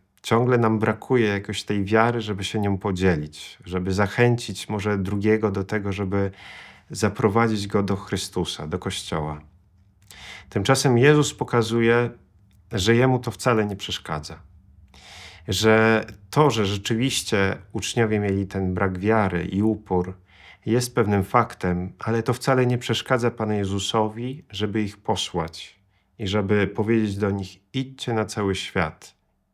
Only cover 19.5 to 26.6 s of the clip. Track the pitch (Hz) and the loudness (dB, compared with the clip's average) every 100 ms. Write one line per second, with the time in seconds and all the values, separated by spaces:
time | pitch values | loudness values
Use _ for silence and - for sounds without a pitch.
19.5 | 98 110 107 - 92 90 92 _ - - | 0 0 0 -2 -2 -2 -8 _ -20 -20
20.5 | - - 117 123 - 104 101 92 123 110 | -10 -2 -2 0 0 2 2 2 2 2
21.5 | - 92 90 90 - - 117 113 123 - | -2 -2 -2 -4 -8 -4 -2 -2 -2 0
22.5 | 131 123 123 - 113 - 127 117 113 107 | 2 2 0 -2 -4 -2 0 0 -2 -2
23.5 | 107 98 98 95 113 107 110 123 147 - | -2 -2 -4 -2 0 0 -4 -10 -10 -12
24.5 | 98 104 110 104 - - 101 - 87 82 | -6 -4 -2 -4 -6 -6 -4 -4 -6 -6
25.5 | - - _ _ _ _ - 98 104 98 | -10 -20 _ _ _ _ -10 -4 -2 0
26.5 | 104 | 2